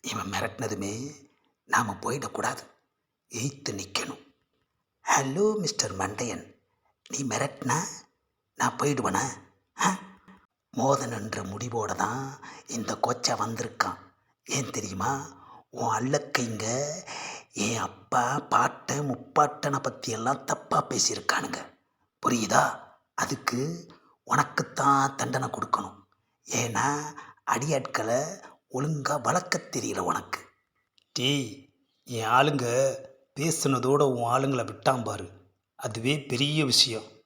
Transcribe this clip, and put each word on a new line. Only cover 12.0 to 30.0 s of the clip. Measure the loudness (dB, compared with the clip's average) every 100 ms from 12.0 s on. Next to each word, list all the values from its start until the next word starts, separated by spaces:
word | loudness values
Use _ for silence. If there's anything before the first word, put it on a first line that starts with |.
| -2 -2 -6 -10 -16 -18 -10
இந்த | -8 -4 -2
கோச்சா | -2 0 0 0
வந்திருக்கான். | -2 -4 -8 -4 -4 -4 -14 _ _ _ -6
ஏன் | -6 -4
தெரியுமா? | -6 -8 -6 -4 -4 -8 -16 -20 -20 _
உன் | -6 -2 0
அல்லக்கைங்க | 0 0 0 -4 -2 -2 -2 -2 -2 -6 -10 -12 -10 -12 -14 -2
என் | 0 0
அப்பா, | -4 -8 -2 0 2 0 2
பாட்டன், | 2 2 0 -6 -2 -2
முப்பாட்டனை | -4 0 4 4 4 -2 0
பத்தியெல்லாம் | -2 -4 -6 -2 0 -2 -2
தப்பா | -4 0 0
பேசியிருக்கானுங்க. | 0 0 0 0 0 -2 -2 -8 -10 _ _ _ _ _
புரியுதா? | 0 2 4 4 4 -2 -14 _ _ -6
அதுக்கு | -4 -2 -2 -2 -2 -6 -12 -20 _ _ 0
உனக்குத்தான் | 2 2 0 -4 2 6 6 4 0
தண்டனை | -2 -2 -2
கொடுக்கணும். | -4 -2 -2 -2 -12 _ _ _ _ -6
ஏன்னா | -2 0 2 2 0 -4 -12 -18 -12 0
அடியாட்களை | 0 2 0 0 -4 0 0 0 -8 -16 -20 _
ஒழுங்கா | -4 -2 -2 -2 -2
வளர்க்க | 2 0 0 -6 -4
தெரியல | -6 -4 -2